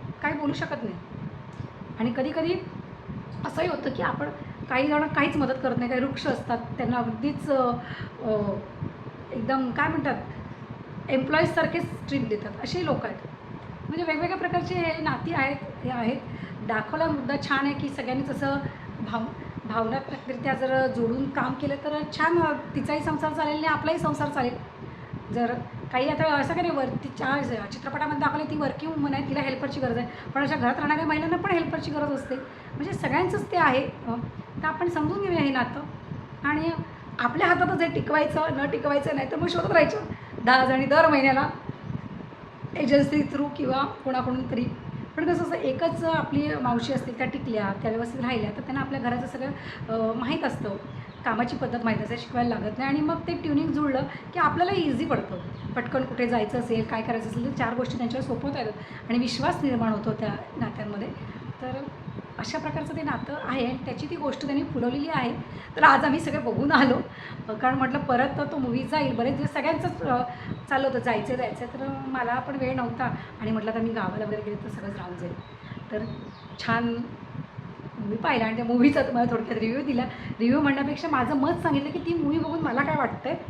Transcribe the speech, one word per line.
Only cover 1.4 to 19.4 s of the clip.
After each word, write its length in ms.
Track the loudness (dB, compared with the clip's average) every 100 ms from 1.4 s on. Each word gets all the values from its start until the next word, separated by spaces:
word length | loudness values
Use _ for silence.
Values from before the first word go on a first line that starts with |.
| -14 -10 -10 -10 -10 -2
आणि 140 | 0 0
कधीकधी 360 | 0 0 0 0 -2 -10 -12 -12 -10 -10 -8 -8 -6
असंही 220 | 0 0
होतं 220 | 0 -4
की 140 | -2
आपण 260 | -2 0 -4 -6 -10 -10 -2
काही 180 | 2 4
जण 200 | 4 2
काहीच 280 | 4 2 2
मदत 180 | 0 2
करत 140 | 0 0
नाही, 120 | 0
काही 140 | 0
वृक्ष 240 | 0 -2 -2
असतात 300 | -2 0 -2
त्यांना 400 | -2 -4 0 2
अगदीच, 520 | 0 0 -2 -2 2
अ, 220 | 4 4 2 -4 -8 -10 -6
अ, 180 | 0 0 2 -2 -6 -8 -8 -8 -12 -12 -8
एकदम 380 | -4 0 2 2
काय 160 | 2 2
म्हणतात, 340 | 2 0 -2 -4 -10 -10 -12 -12 -12 -12 -10 0
एम्प्लॉईजसारखेच 1000 | 0 2 4 4 4 2 0 -4 -6 -4
ट्रीट 200 | -2 0
देतात, 240 | -2 -4 -8
असेही 220 | -4 -2 0
लोक 200 | 0 -2
आहेत. 120 | -8 -12 -14 -14 -12 -12 -12 -6
म्हणजे 160 | -4
वेगवेगळ्या 340 | 0 0 0 0
प्रकारचे 380 | 0 0 0 0
हे 260 | 0 0
नाती 320 | 0 -2 -2
आहेत, 240 | 0 0 0 -6 -6
हे 60 | -4
आहेत. 280 | 0 0 0 -4 -10 -10 -8 -2
दाखवला 380 | -2 0 0 2
मुद्दा 300 | 0 0 -2 0
छान 180 | 2 2
आहे 80 |
की 160 | 0 -4
सगळ्यांनीच 400 | -4 -2 -2 -2
असं 260 | -2 0 0 -2 -8 -10 -8 -4
भाव-, 560 | -4 -4 -8